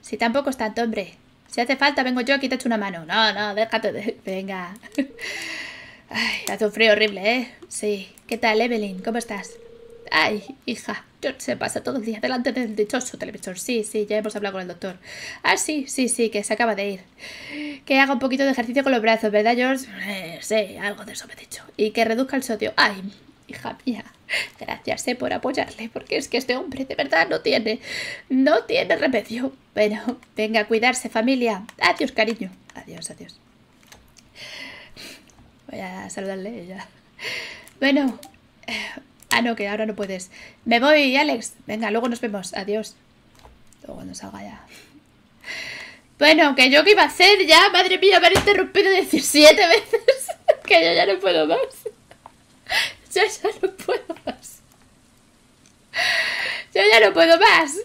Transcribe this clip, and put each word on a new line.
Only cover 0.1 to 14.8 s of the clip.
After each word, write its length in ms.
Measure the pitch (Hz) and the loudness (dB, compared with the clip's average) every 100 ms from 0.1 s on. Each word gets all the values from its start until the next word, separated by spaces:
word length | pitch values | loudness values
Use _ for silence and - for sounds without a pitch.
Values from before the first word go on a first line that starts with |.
| 214 | -4
tampoco 340 | 233 247 277 | 0 0 -2
es 60 | 262 | -4
tanto, 260 | 220 214 | -6 -4
hombre. 320 | 233 214 185 - _ _ _ | -4 -4 -8 -14 _ _ _
Si 120 | - | -4
hace 160 | 240 269 | -2 2
falta, 260 | 285 285 | 2 2
vengo 180 | 254 247 | -2 -2
yo 140 | 240 | 0
aquí 120 | 277 269 | -2 -2
y 20 | |
te 80 | 254 | -4
echo 120 | 247 | -2
una 100 | 220 | -2
mano. 260 | 196 175 | -4 -8
No, 280 | 160 202 220 | -4 0 0
no, 220 | 196 208 | 0 -4
déjate 380 | 202 226 226 226 | -2 -2 -2 -4
de, 260 | 131 214 - | -4 -8 -8
venga. 500 | - 190 190 190 175 190 - - | -8 -8 -8 -10 -10 -16 -10 -6
<laughs> 1120 | 269 - - - - - - - - - _ | -6 -8 -12 -10 -10 -12 -12 -16 -20 -20 _
Ay, 300 | 226 226 - - | -6 -4 -4 -6
hace 140 | 202 | -4
un 80 | 214 | -4
frío 200 | 208 226 | 2 4
horrible, 400 | 208 214 196 196 | 4 2 0 -2
¿eh? 220 | 247 240 - - | -2 -4 -14 -14
Sí. 440 | - 214 202 185 - - | -6 -6 -6 -10 -20 -10
¿Qué 120 | 233 | -2
tal, 220 | 233 214 | 0 2
Evelyn? 400 | 240 233 202 185 | 0 -2 -4 -8
¿Cómo 180 | 185 233 | -6 -6
estás? 320 | 226 202 190 - - - - - - | -6 -12 -12 -20 -20 -20 -20 -20 -2
Ay, 340 | 156 156 214 - - - | 0 2 -2 -8 -16 -12
hija, 380 | 233 - 214 - _ | -10 -10 -12 -12 _
George 200 | 262 262 | -8 -8
se 160 | - 247 | -8 -6
pasa 260 | - - | -6 -6
todo 140 | - 262 | -6 -6
el 80 | |
día 160 | 220 220 | -6 -6
delante 320 | 247 254 247 | -4 -4 -4
del 240 | 240 240 214 | -4 -4 -2
dichoso 420 | 208 254 254 - | -2 -2 -6 -10
televisor. 400 | 185 196 - 185 | -12 -12 -12 -12
Sí, 260 | - 240 | -6 -4
sí, 220 | 214 214 208 | -4 -6 -2
ya 120 | 208 | -4
hemos 180 | 214 208 | -4 -6
hablado 180 | 202 | -8
con 80 | 190 | -8
el 60 | 180 | -12
doctor. 280 | 175 | -10